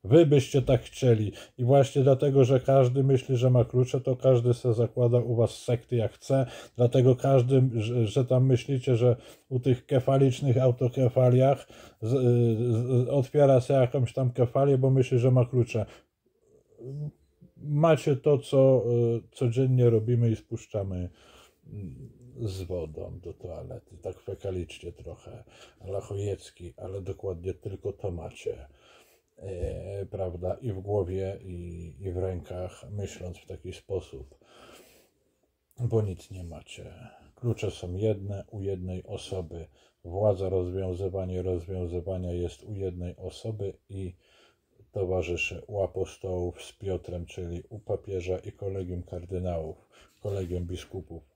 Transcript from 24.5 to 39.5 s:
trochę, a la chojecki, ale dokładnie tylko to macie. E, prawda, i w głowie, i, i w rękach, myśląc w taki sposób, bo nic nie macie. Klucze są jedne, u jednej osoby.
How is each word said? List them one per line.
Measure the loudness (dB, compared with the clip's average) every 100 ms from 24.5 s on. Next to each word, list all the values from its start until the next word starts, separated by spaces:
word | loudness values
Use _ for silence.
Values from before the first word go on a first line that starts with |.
| -8 -10 -12 -16
trochę, | -16 -18 -18 -18 -20 -20 -20 -20 _
a | -10
la | -10
chojecki, | -8 -6 -4 -6 -10 _ -18 -14
ale | -12 -10
dokładnie | -10 -8 -8 -6 -8
tylko | -8 -12 -8 -10
to | -8 -8
macie. | -8 -12 -10 -10 -10 -14 _ _ _ _ _ _ _
E, | -12 -8 -6 -8 -10 -10 -10
prawda, | -8 -8 -6 -6
i | -6 -6
w | -8
głowie, | -2 -2 -2 -4 -6 -8
i, | -12 -12 -12 -12 -14 -10
i | -8
w | -4
rękach, | -4 -6 -10 -10 -10 -14 -14
myśląc | -10 -10 -12 -14 -14
w | _
taki | -16 -14
sposób, | -16 _ -8 -8 -18 -20 _ _ -20 -20 -20 _ _ _ _ _ _ _ _ _ -8
bo | -2 -2
nic | -2 -8 -14
nie | -16
macie. | -14 -16 -18 -20 -20 -20 -20 -20 _ _
Klucze | -4 -4 -6
są | -8 -10 -2
jedne, | -2 -2 -6 -10 -12
u | -8
jednej | -6 -6 -8 -10
osoby. | -10 -14 -10 -10 -10